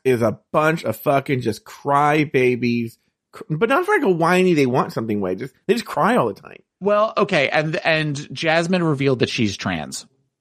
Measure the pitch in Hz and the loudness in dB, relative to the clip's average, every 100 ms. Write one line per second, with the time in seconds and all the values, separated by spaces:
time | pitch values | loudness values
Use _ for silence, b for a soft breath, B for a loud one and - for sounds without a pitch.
0 | 131 123 113 - _ 160 156 165 113 - | 0 2 0 -2 _ 0 0 0 -2 -4
1 | 151 139 135 131 117 98 - - 139 143 | 0 0 0 -2 -2 -6 -10 -8 0 2
2 | 147 156 147 135 127 123 123 120 117 - | 4 2 2 2 2 2 -2 -2 -4 -12
3 | _ _ _ - - 156 226 302 359 427 | _ _ _ -16 -8 -4 0 0 0 0
4 | 240 165 165 180 185 156 131 135 196 - | 2 2 2 4 4 4 2 2 -2 -4
5 | 113 104 92 95 135 _ - 226 - 143 | -4 -2 -2 -4 -8 _ -2 -2 -2 0
6 | 180 233 117 95 - - _ - 196 208 | 2 2 0 -4 -16 -20 _ -6 0 0
7 | 202 - 202 170 131 156 156 170 170 156 | 0 0 0 0 0 0 -2 -2 0 0
8 | 156 139 - 139 160 165 170 185 160 139 | -2 -6 -10 -6 0 0 0 0 0 0
9 | 139 123 123 - 107 95 101 85 69 - | 0 0 0 0 -2 -2 -6 -6 -8 -12
10 | - _ _ _ | -16 _ _ _